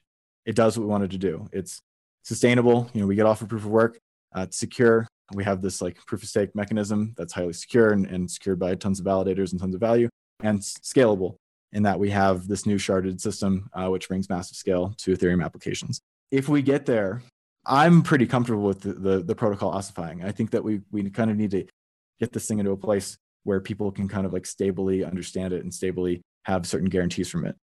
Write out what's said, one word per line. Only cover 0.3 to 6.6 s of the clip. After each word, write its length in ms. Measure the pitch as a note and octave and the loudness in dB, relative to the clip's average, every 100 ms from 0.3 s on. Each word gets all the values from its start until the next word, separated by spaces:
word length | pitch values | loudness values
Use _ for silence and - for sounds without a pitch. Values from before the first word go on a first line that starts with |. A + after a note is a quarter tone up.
| _ - | _ -4
it 100 | G#2+ | 2
does 220 | A2+ A2+ | 4 2
what 80 | G#2+ | -2
we 40 | |
wanted 220 | G#2 F#2+ | 0 -2
to 60 | F#2+ | -2
do. 300 | F#2 F2+ G#2+ | -2 -4 -8
It's 280 | F#2+ F2+ - _ _ _ _ | -10 -10 -16 _ _ _ _
sustainable. 640 | - A2+ A#2+ B2 A#2+ A#2+ A#2+ | -10 2 4 6 6 4 2
You 80 | A2 | -2
know, 60 | G2 | 2
we 80 | G2+ | 4
get 100 | A2 | 4
off 160 | G#2+ | 4
of 80 | G#2+ | -2
proof 140 | A2+ | -6
of 60 | G#2 | 2
work, 300 | A2+ A#2 - _ _ _ F#2 | 4 4 0 _ _ _ -8
uh, 60 | |
it's 160 | F#2+ - | -8 -6
secure. 500 | A2+ - A#2 A2+ A2+ _ _ | -8 4 6 6 2 _ _
We 100 | G2 G2 | -4 -2
have 160 | F#2+ | 0
this, 200 | F#2+ - | -2 -4
like, 160 | F2+ - - | -6 -8 -10
proof 180 | G#2+ | -10
of 60 | - | -2
stake 260 | G#2+ G2+ | 0 0
mechanism 580 | G#2 | -2